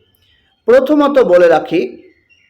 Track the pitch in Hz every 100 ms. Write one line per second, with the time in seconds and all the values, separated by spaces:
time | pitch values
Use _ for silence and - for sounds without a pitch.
0 | _ _ _ _ _ _ - 262 247 302
1 | 285 277 190 175 170 151 - 170 - -
2 | _ _ _ _